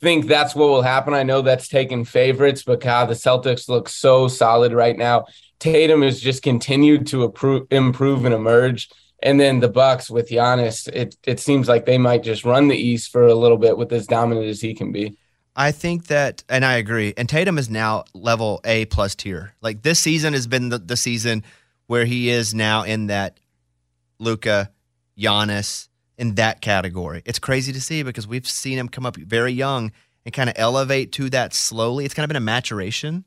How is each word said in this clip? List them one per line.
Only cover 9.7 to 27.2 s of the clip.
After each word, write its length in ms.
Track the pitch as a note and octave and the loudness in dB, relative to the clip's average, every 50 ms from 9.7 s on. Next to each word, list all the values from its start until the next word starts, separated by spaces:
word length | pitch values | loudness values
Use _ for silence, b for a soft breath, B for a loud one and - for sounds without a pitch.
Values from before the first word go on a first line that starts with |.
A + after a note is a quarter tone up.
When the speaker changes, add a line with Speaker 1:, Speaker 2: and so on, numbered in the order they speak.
| G2+ B2+ C3 C3+ C3 B2+ - - | 2 4 4 4 2 0 -4 -4
Speaker 1:
with 200 | A2+ A#2 A2+ - | -4 -4 -4 -2
Giannis, 580 | A#2 A#2 A#2+ B2 B2+ B2 A#2+ A2+ A2 - - - | 0 0 2 2 2 2 0 -2 -4 -6 -10 -10
it, 280 | - A#2+ B2 - - _ _ | -8 -6 -6 -8 -10 _ _
it 160 | C3 B2 - | -4 -4 -2
seems 280 | - - C#3+ C#3 B2+ A#2+ | 0 0 0 2 2 2
like 180 | A#2+ A2+ - | 2 2 4
they 120 | B2+ B2+ B2+ | 2 2 4
might 240 | B2 A#2+ B2 A#2 A#2 | 4 4 2 2 0
just 200 | A2+ A2 G#2+ - | -2 -6 -4 0
run 240 | A#2+ A#2+ C3+ D3 C#3+ | 2 2 4 4 4
the 60 | B2+ | 2
East 360 | - G#2+ B2 A#2+ A2+ - - | 2 0 -2 -2 -4 -4 -2
for 160 | - B2 A#2+ A#2 | 2 4 6 6
a 80 | A2+ | 6
little 220 | A#2 A#2+ A#2+ A#2 A2 | 6 6 4 4 6
bit 200 | A2 A2+ G2+ G#2+ | 4 2 2 2
with 140 | A#2+ - A#2+ | -2 -2 -4
as 140 | A#2 G2+ - | -4 -2 -2
dominant 400 | B2 A2+ A#2 A#2 A#2 A2 A2 G#2+ | 0 0 0 0 0 -2 -4 -4
as 140 | G#2+ G2+ | -6 -6
he 120 | - A2 A2 | -6 -8 -6
can 180 | - - G2+ | -8 -8 -8
be. 240 | G2 G2+ G#2 G#2 G#2 _ _ _ _ _ _ _ _ | -6 -6 -6 -8 -10 _ _ _ _ _ _ _ _
Speaker 2:
I 160 | - C#3 D3 | -2 -2 -2
think 360 | D3 - - F3 F3 E3+ E3+ - | -2 -2 -4 -6 -6 -6 -4 -2
that, 360 | D3+ D3 C#3+ B2+ - - - - | -2 0 0 -2 -4 -8 -8 -4
and 160 | B2 C3 C3 | -2 0 2
I 80 | C3 B2+ | 2 2
agree, 380 | A#2 A2 G2+ A#2 A2+ G#2 G#2 G2+ - | 0 -2 -2 -2 -2 -2 -2 -4 -4
and 120 | A#2+ A2+ | -4 -2
Tatum 280 | C#3+ D#3 F#3 G3 F3 D3+ | -2 0 0 0 0 -2
is 120 | C3 A2 | -2 -4
now 340 | G#2+ A2 A2 A2 A2 G2 - _ - | -4 -4 -2 -2 -2 -4 -6 _ -16
level 480 | F#2+ F2+ A#2+ A#2 A2 A2+ G#2+ G2 - - | -8 -4 -2 -2 0 0 -2 -4 -4 -2
A 200 | A2+ A2+ A2+ A2 | 0 0 0 0
plus 280 | A2 - - G2+ G2 - | -2 -2 -2 -2 -2 -4
tier. 380 | - - G2+ F#2 - F#2 G2+ - _ | -8 -10 -10 -10 -10 -12 -14 -16 _
Like, 220 | - A2+ A2 G#2+ A2 | -10 -8 -8 -4 -2
this 160 | D3+ E3+ E3 | 0 0 0
season 340 | - D#3+ D#3+ D#3+ D3+ D#3 D3 | 0 0 0 0 0 -2 -2
has 140 | C3+ A#2+ A#2 | -2 -2 -2
been 220 | B2+ B2+ B2 B2 | -2 -2 -2 -2
the, 100 | A#2+ A#2+ | -4 -6
the 180 | F2 E2 B2 B2 | -6 -6 -6 -4
season 460 | - C3 A#2+ A#2 A2 A#2+ A2+ G#2+ G#2 b b b b b b b b - | -4 -4 -4 -4 -2 -2 -2 -4 -6 b b b b b b b b -4
where 160 | A#2+ A#2+ A#2 | -2 0 0
he 260 | A#2+ B2 B2 A#2+ A#2+ | 0 -2 -2 -2 0
is 240 | A#2+ A#2+ A#2 G#2+ A2 | 0 0 -2 -2 -2
now 280 | A2 A2 G#2+ G#2+ A2 G2+ | -2 0 0 0 0 0
in 240 | G2+ A2 A2 G#2+ G#2 | -2 -4 -4 -4 -4
that 300 | G2+ G2+ G2 F#2 - _ _ _ _ _ _ _ _ _ _ _ _ _ _ _ _ - | -4 -4 -4 -6 -8 _ _ _ _ _ _ _ _ _ _ _ _ _ _ _ _ -8
Luka, 520 | A2+ A2+ A2+ A2 - A2+ G#2 G2+ G2 G2+ _ _ _ _ _ _ _ _ _ - | -4 -4 -4 -2 -2 -2 0 0 -2 -4 _ _ _ _ _ _ _ _ _ -4
Giannis, 680 | G#2 A2 G#2 G#2 G#2+ G#2 G#2 G2+ G#2 - - - - _ _ _ _ _ _ - | -2 0 0 0 0 -2 -2 -4 -6 -6 -10 -12 -14 _ _ _ _ _ _ -8
in 180 | A#2+ A#2 G2+ | -6 -4 -2
that 240 | G2 A2 A2 A2 - | 0 0 0 -2 -4
category. 640 | - A2 G2+ F#2+ F#2 F#2 E2+ F#2 F2 D#2+ D#2+ E2+ | -4 -2 -2 -2 -2 -4 -8 -8 -8 -10 -10 -10